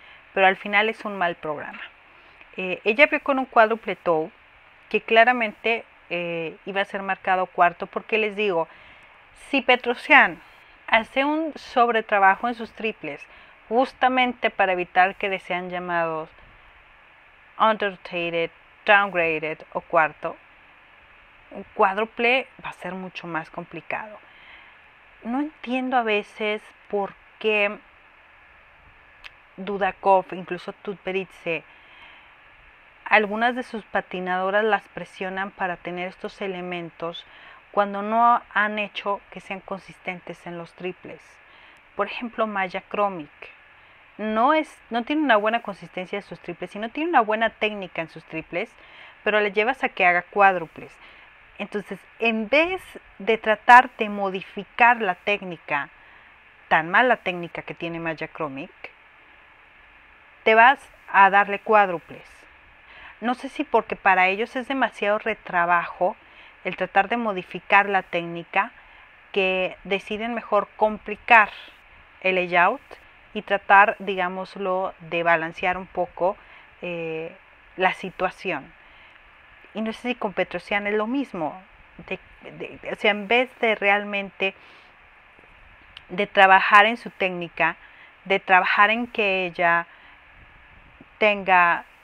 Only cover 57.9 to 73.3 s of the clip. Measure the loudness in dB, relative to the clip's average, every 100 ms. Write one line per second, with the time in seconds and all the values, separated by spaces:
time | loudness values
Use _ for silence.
57.9 | -8 -8 -8 -10 -8 -8 -8 -14 -16 -20
58.9 | _ _ _ _ -20 -20 _ _ _ -20
59.9 | _ _ _ _ -4 2 6 8 6 -2
60.9 | -20 -2 6 6 6 2 -2 2 4 4
61.9 | 0 -10 -20 -20 -20 -20 _ -20 -20 -20
62.9 | -20 -20 -8 -6 -6 -8 -8 0 0 0
63.9 | -2 2 4 2 0 -4 -6 -6 -2 -2
64.9 | -2 -2 -2 -2 -8 -4 -2 2 0 0
65.9 | -2 -4 -4 -18 -20 -20 -12 -10 -6 -2
66.9 | 0 0 -2 -4 -6 -8 -12 2 2 4
67.9 | 0 -2 -6 -6 -10 -4 -4 -4 -8 -20
68.9 | -20 -20 -20 -8 -2 0 0 -4 -8 -6
69.9 | -6 -4 -8 -6 -8 -2 -2 -2 -2 -2
70.9 | -2 -10 -10 4 4 4 -2 -20 -20 _
71.9 | -20 -20 -6 -2 -2 0 2 2 2 -10
72.9 | -20 -20 _ _